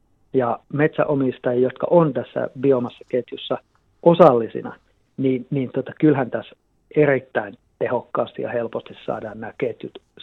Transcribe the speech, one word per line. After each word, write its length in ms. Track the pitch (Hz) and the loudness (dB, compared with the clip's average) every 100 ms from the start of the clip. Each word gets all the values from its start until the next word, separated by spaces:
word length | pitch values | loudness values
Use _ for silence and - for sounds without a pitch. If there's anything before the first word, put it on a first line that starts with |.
| _ _ _ | _ _ _
ja 260 | 131 117 113 - | -2 -2 -4 -6
metsäomistajia, 880 | 143 156 156 151 139 131 - 127 123 | -2 0 0 -2 0 -2 -2 -2 0
jotka 260 | 127 - - | 0 -2 2
on 240 | 175 160 | 4 4
tässä 360 | 127 113 127 123 131 | 0 -6 -6 -6 -2
biomassaketjussa 1000 | 135 127 120 - - 127 - 131 - 131 - _ _ _ | 0 0 -2 -10 -6 -6 -6 -10 -8 -8 -10 _ _ _
osallisina, 680 | 170 170 165 120 113 - 120 - _ _ _ - | 4 8 8 6 0 -8 -12 -14 _ _ _ -4
niin, 300 | 135 127 127 | -2 -2 -4
niin 220 | 143 123 | -6 -4
tota, 200 | 135 131 - | -4 -6 2
kyllähän 320 | 156 135 120 | 2 4 0
tässä 240 | 117 - - _ _ _ 151 | -6 -10 -18 _ _ _ 2
erittäin 600 | 147 131 - 123 104 - _ - | 4 2 -2 -6 -6 -10 _ -6
tehokkaasti 600 | - 120 - - 113 - | -4 -4 -4 -6 -6 -6
ja 100 | 117 | -6
helposti 420 | 120 113 113 - - - | -6 -6 -8 -12 -12 -10
saadaan 340 | 113 110 107 | -8 -10 -14
nämä 140 | 110 - | -14 -6
ketjut 420 | 127 - 127 - _ - | -6 -6 -14 -16 _ -10